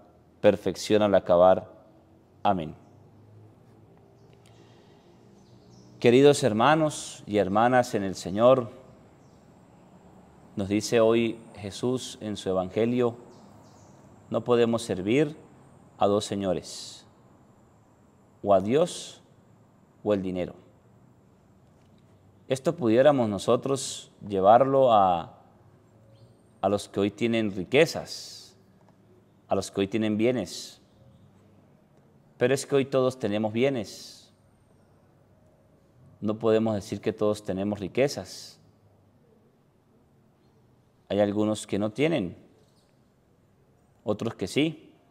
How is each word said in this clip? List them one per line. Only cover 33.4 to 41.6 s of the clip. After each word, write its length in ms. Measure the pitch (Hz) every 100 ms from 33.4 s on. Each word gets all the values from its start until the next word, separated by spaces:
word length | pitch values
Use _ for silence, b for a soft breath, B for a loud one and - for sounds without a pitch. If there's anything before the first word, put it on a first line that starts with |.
| 110
bienes. 800 | 113 135 127 95 - - - - _ _ _ _ _ _ _ _ _ _ _ _ _ _ _ _ _ - -
No 200 | 104 110
podemos 340 | 113 110 110
decir 260 | 104 - 101
que 140 | 113
todos 300 | - 104 104
tenemos 360 | - 95 101 101
riquezas. 800 | 92 - 143 - 92 - - - _ _ _ _ _ _ _ _ _ _ _ _ _ _ _ _ _ _ _ _ _ _ _ _ -
Hay 100 | 98
algunos 480 | 101 101 107 107